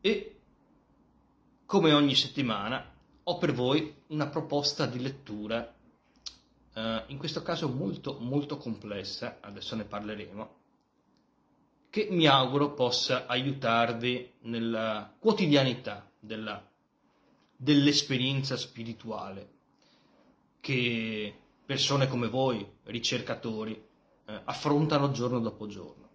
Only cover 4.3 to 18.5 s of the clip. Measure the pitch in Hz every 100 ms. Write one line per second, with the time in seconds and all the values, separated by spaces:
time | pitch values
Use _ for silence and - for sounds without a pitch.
4.3 | 160 151 147 143 - 160 123 131 135 -
5.3 | 104 107 113 117 - _ _ _ _ -
6.3 | - _ _ _ - 113 110 - 135 151
7.3 | 156 - 170 151 123 190 - - - 120
8.3 | 139 143 143 123 101 107 101 101 - 120
9.3 | - 104 101 - 113 101 104 107 107 104
10.3 | 98 113 - _ _ _ _ _ _ _
11.3 | _ _ _ _ _ _ - 208 180 156
12.3 | 135 127 139 143 - 127 - - 127 -
13.3 | 127 135 139 120 117 117 113 120 123 -
14.3 | _ 117 117 113 113 110 107 104 - 220
15.3 | - 175 143 131 117 - 104 - _ 107
16.3 | 110 107 101 - _ _ _ _ _ _
17.3 | _ _ _ 131 147 143 143 - 131 131
18.3 | 135 135